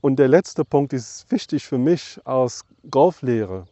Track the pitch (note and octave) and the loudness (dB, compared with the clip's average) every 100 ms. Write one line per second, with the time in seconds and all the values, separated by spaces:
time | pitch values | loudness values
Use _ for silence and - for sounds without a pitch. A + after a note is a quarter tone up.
0 | C#3+ C3+ C3 D#3+ - - D3 C#3+ C#3 C3 | 0 2 4 4 2 -6 -2 0 0 -6
1 | A2+ - _ A3+ - - - C3 C#3 F3 | -8 -20 _ -6 -2 -6 -4 -2 0 0
2 | - - - C3 B2 - - _ - - | -4 -16 -4 -2 -2 -4 -20 _ -4 2
3 | E3+ - B2+ A#2 G2 F#2+ F2+ | 2 2 -2 -2 -2 -8 -12